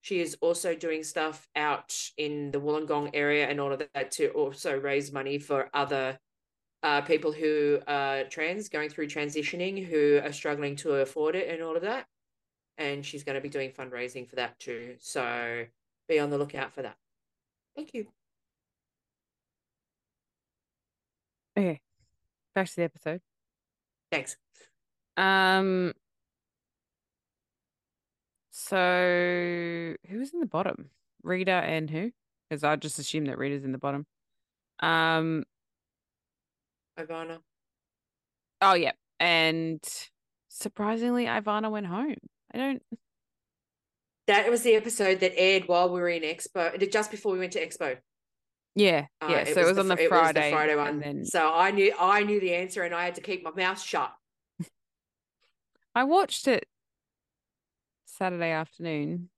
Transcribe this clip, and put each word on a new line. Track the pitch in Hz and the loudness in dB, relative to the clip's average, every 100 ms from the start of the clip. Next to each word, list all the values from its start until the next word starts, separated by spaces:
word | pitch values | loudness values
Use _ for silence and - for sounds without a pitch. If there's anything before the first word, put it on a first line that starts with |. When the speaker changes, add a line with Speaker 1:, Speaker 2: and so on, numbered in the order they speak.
Speaker 1:
She | - 190 | -4 -2
is | 165 147 | -2 -2
also | 165 170 185 | 0 0 -2
doing | 165 165 160 | -4 -4 -4
stuff | 156 - 156 151 _ | -4 -4 -4 -6 _
out | - 151 143 - - - - | -2 0 -2 -4 -10 -10 -6
in | 151 147 143 | -6 -4 -4
the | 143 | -4
Wollongong | 143 151 156 147 147 | -2 -2 0 -2 -2
area | 147 147 147 139 | -2 0 2 0
and | 143 | -2
all | 139 | -2
of | 135 151 | -4 -6
that | 143 131 | -6 -6
to | - 147 | 0 0
also | 160 139 139 - 139 | 0 -2 -2 -4 -4
raise | 139 139 143 | 0 -2 -2
money | 139 135 143 | -6 -6 -6
for | 143 139 131 | -2 -2 0
other, | 147 139 139 131 135 _ _ _ _ _ _ | -2 -2 -2 -2 -6 _ _ _ _ _ _
uh, | 156 147 | 0 2
people | 143 151 156 | 2 0 0
who | 151 156 151 147 147 - | -2 0 2 2 2 0
are | 143 139 135 | -2 0 -2
trans, | 135 - 156 190 208 | -4 -4 -4 -4 -6
going | 151 151 | -6 -6
through | 151 151 | -6 -6
transitioning, | 151 147 151 147 175 180 196 185 | -4 -4 -4 -6 -4 -4 -6 -2
who | 160 147 147 | 2 6 4
are | 147 | 2
struggling | 143 156 147 143 143 | -6 -4 -4 -4 -4
to | 160 | -2
afford | 139 135 156 156 147 | 0 0 0 -2 0
it | 127 | -4
and | 165 | -6
all | 165 160 | -4 -4
of | |
that. | 185 254 - _ _ _ _ _ _ - | -2 -6 -8 _ _ _ _ _ _ -8
And | 147 143 143 | -6 -6 -8
she's | 147 | -10
gonna | 143 135 | -6 -6
be | 143 | -4
doing | 143 131 | -6 -6
fundraising | 131 131 123 123 131 120 | -8 -12 -8 -8 -10 -10
for | 127 | -6
that | 120 - | -6 -6
too. | - 117 117 123 | -12 -10 -12 -16
So | - 151 120 120 117 117 117 _ _ _ _ | -10 -4 -4 -4 -4 -6 -10 _ _ _ _
be | 156 | 2
on | 143 | 2
the | 143 | 0
lookout | 143 139 135 | -2 -4 -8
for | - | -8
that. | 123 - _ _ _ _ _ _ _ - | -12 -12 _ _ _ _ _ _ _ -16
Thank | 311 | -12
you. | 247 214 _ _ _ _ _ _ _ _ _ _ _ _ _ _ _ _ _ _ _ _ _ _ _ _ _ _ _ _ _ _ _ _ _ _ - | -10 -12 _ _ _ _ _ _ _ _ _ _ _ _ _ _ _ _ _ _ _ _ _ _ _ _ _ _ _ _ _ _ _ _ _ _ 0
Speaker 2:
Okay. | 190 151 _ _ _ _ _ _ _ | 0 -2 _ _ _ _ _ _ _
Back | - 190 | -4 -4
to | - | -2
the | |
episode. | 170 - - 170 _ _ _ _ _ _ _ _ _ | -4 -4 -8 -8 _ _ _ _ _ _ _ _ _
Speaker 1:
Thanks. | 156 135 - _ _ - _ _ _ _ - | -6 -6 -14 _ _ -20 _ _ _ _ 2
Speaker 2:
Um, | 190 190 190 190 190 185 180 - _ _ _ _ _ _ _ _ _ _ _ _ _ _ _ _ _ _ _ _ _ _ _ _ _ | 4 6 6 4 4 2 0 -4 _ _ _ _ _ _ _ _ _ _ _ _ _ _ _ _ _ _ _ _ _ _ _ _ _
so | - - 190 180 180 180 175 175 175 175 175 170 170 165 - - | -16 -4 2 2 4 4 2 2 0 -2 -4 -4 -6 -8 -10 -10
who | 202 | -10
was | 269 | -8
in | 349 | -6
the | 269 | -4
bottom? | 156 190 - 147 _ _ _ | -2 -2 -4 -10 _ _ _
Rita | 165 180 185 | -6 -2 2
and | 180 156 160 156 | 0 0 -2 -4
who? | 156 214 - _ _ _ | -4 -6 -8 _ _ _
'Cause | 151 | -2
I | 147 151 | 0 0
just | 151 - | -2 -8
assumed | 139 160 147 | -4 -4 -4
that | - | -4
Rita's | 139 143 | -4 -4
in | 135 | -6
the | 131 | -4
bottom. | 139 139 147 _ _ _ _ _ _ _ | -4 -4 -8 _ _ _ _ _ _ _
Um, | 165 165 160 160 160 160 - _ _ _ _ _ _ _ _ _ _ _ _ _ _ - | 0 2 2 2 0 -2 -6 _ _ _ _ _ _ _ _ _ _ _ _ _ _ -14
Speaker 1:
Ivana. | 160 165 165 165 _ _ _ _ _ _ _ _ _ _ _ _ | -10 -10 -10 -12 _ _ _ _ _ _ _ _ _ _ _ _
Speaker 2:
Oh, | 196 | 4
yeah. | 180 147 - _ _ | 6 4 -2 _ _
And | 170 165 160 165 160 160 - - - _ _ _ _ | 4 4 4 2 -2 -4 -8 -12 -14 _ _ _ _
surprisingly, | - 208 - 208 226 240 247 233 | -10 -10 -4 -2 0 0 2 2
Ivana | 226 214 208 220 | 0 0 0 0
went | 214 196 | -4 -4
home. | 180 294 262 - _ _ | -4 -4 -6 -12 _ _
I | - | -4
don't | 262 269 _ 233 _ _ _ _ _ _ _ _ _ _ _ _ - | -4 -4 _ -18 _ _ _ _ _ _ _ _ _ _ _ _ 4
Speaker 1:
That | 202 214 | 4 6
was | 240 | 2
the | 240 | 6
episode | 220 220 214 196 185 | 4 4 0 2 4
that | 185 180 | 2 4
aired | 185 190 180 | 4 4 4
while | 175 180 | 4 4
we | 180 | 2
were | 175 | 0
in | 170 | 0
Expo, | 156 170 - 190 170 180 196 | -4 -6 -8 -2 -2 0 0
just | 214 214 | 2 0
before | 208 214 | -4 -2
we | 185 | -2
went | 180 | -2
to | 180 165 | -4 -6
Expo. | - 151 127 _ _ _ _ _ _ _ | -6 -6 -6 _ _ _ _ _ _ _
Speaker 2:
Yeah, | - 202 160 147 _ | 2 4 4 0 _
Speaker 1:
Uh, | 156 | 0
Speaker 2:
yeah. | 160 | 0
Speaker 1:
it | - | 2
Speaker 2:
So | 156 | 4
it | |
Speaker 1:
was | 170 | 6
Speaker 2:
was | 190 | 6
Speaker 1:
the | |
Speaker 2:
on | 190 | 2
the | 175 | 4
Speaker 1:
fr-, | |
it | 165 | 6
was | 175 165 | 6 6
the | |
Speaker 2:
Friday, | 156 151 | 4 2
Speaker 1:
Friday | 151 151 | 2 2
Speaker 2:
and | 151 | 2
Speaker 1:
one. | 147 147 | 0 -2
Speaker 2:
then | 147 143 | -6 -6
Speaker 1:
So | - 175 160 | -2 2 2
I | 165 185 | 4 4
knew, | 202 196 - | 6 4 4
I | 180 208 | 4 4
knew | 208 208 | 4 2
the | 185 | 2
answer, | 175 185 196 | 0 -2 -4
and | 175 | -4
I | 175 | -2
had | 175 180 | -4 -6
to | |
keep | 180 185 | -6 -6
my | 170 | -6
mouth | 160 185 196 | -2 0 0
shut. | - 170 131 - _ _ _ _ 170 _ _ _ _ _ _ _ _ _ _ _ _ | -4 -2 -2 -6 _ _ _ _ -14 _ _ _ _ _ _ _ _ _ _ _ _
Speaker 2:
I | - | 0
watched | 269 349 392 - - | 4 4 4 0 0
it | 233 - _ _ _ _ _ _ _ _ _ _ _ _ _ _ | 0 -2 _ _ _ _ _ _ _ _ _ _ _ _ _ _
Saturday | - 185 175 170 | -6 -4 -2 -2
afternoon. | 160 160 _ 170 156 147 175 175 | -2 -4 _ -6 -4 -2 -6 -8